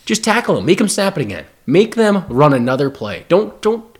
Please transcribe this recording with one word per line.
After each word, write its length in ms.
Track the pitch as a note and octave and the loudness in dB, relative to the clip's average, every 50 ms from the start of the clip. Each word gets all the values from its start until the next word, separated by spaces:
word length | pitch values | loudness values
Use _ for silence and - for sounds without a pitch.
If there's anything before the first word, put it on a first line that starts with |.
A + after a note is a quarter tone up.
| - | -6
Just 180 | - A3 G#3 - | -4 -4 -2 0
tackle 340 | A3 G3+ A#3 A#3 - E3+ | 0 0 0 0 0 -2
him. 80 | G#2+ F#2 | -2 2
Make 140 | D3+ G3 - | 0 0 2
him 80 | A3+ | 0
snap 300 | F#3+ - - G3 G3 - | -2 -2 -2 -2 -2 -2
it 40 | D#3 | -4
again. 240 | B2+ G2+ F#2 E2 - - _ _ - | -6 -6 -8 -12 -12 -18 _ _ -4
Make 300 | A#2 C#3 F#3 A3 A3 - | 0 2 2 2 2 2
them 300 | A#3 A3 G#3 G3+ G3 E3 - | 0 2 2 2 0 -2 -2
run 240 | A#2 B2+ D3 D3 C#3 | 2 4 4 4 4
another 380 | B2+ A#2+ B2+ C3 C3+ C#3+ C3+ | 2 0 0 0 0 -2 -4
play. 340 | C3+ - A2 G#2 F#2 - - | -4 -6 -10 -10 -10 -10 -2
Don't, 320 | - E3 G3 G#3+ G#3 - - | 2 2 2 2 0 -8 -4
don't, 360 | - G#3+ A3+ A3+ A3+ - _ | -2 -2 -2 -2 -6 -16 _